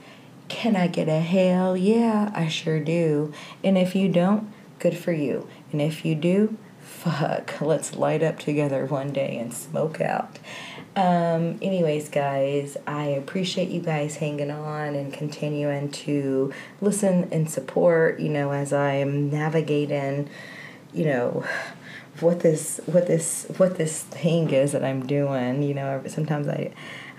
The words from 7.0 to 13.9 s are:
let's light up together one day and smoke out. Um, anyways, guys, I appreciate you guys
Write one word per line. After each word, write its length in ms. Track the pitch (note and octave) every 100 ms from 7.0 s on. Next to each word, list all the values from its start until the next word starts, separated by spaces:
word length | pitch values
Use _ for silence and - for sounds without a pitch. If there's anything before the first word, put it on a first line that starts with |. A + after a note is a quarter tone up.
| E3+ C#3+ D3+ - - -
let's 360 | D3 C#3+ - -
light 260 | C#3+ D#3
up 160 | D#3+ -
together 480 | - D3 C#3+ C3+ C3+
one 260 | C#3+ C#3
day 260 | C#3 C3+ A#2
and 160 | -
smoke 460 | - - C#3+ D#3 -
out. 380 | - - - - - - - - - G3+
Um, 640 | F3+ F3 E3+ E3 E3+ E3
anyways, 500 | F#3+ F#3 D#3+ D3+ D3
guys, 680 | D3 C#3 C#3 C#3 C#3+ C#3+ - -
I 200 | D3 D3
appreciate 640 | C#3 C3+ F#3+ F3 F#3 -
you 120 | E3+
guys 360 | E3+